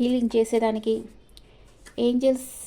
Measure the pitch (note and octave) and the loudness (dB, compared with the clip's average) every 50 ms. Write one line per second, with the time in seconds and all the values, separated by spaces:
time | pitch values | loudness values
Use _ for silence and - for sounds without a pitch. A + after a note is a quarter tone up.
0 | A#3+ A#3+ B3+ B3 A#3 A3+ - A3+ A3+ A3+ A#3+ A3 A3+ A3 G#3+ G#3+ G#3+ A3 A3 A3 | 0 0 2 0 0 2 2 0 0 2 0 0 2 0 0 -2 -2 -2 -2 -2
1 | A3+ - - - - - - - - - - - - - - - - - - - | -4 -10 -18 -20 -20 -20 -20 -20 -20 -20 -20 -20 -20 -20 -20 -20 -20 -14 -6 -2
2 | A#3 A#3+ B3 B3 C4 C4+ C4 B3+ - - - - - | 0 0 2 2 2 2 2 0 -4 -12 -16 -16 -16